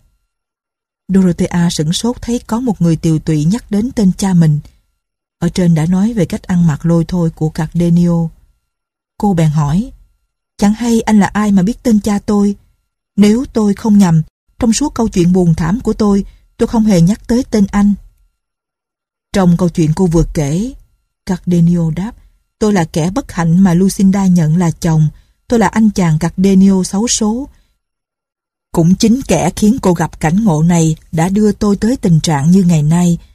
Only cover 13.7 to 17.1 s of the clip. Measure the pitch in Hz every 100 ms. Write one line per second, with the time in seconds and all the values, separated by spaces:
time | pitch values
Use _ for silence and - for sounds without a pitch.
13.7 | 202 - 208 269 262 262 _ _ _ 240
14.7 | 220 294 - 226 196 175 185 175 160 160
15.7 | 220 220 214 208 202 196 - _ _ 226
16.7 | 233 214 185 165